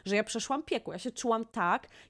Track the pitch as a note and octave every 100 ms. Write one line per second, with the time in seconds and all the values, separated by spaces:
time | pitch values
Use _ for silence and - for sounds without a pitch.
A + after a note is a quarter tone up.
0 | F#3+ G3+ G#3+ A#3 - C#4+ D#4+ A#3+ - F3
1 | B3+ - B3 A3+ A3+ A3+ F3 A3+ - -
2 | -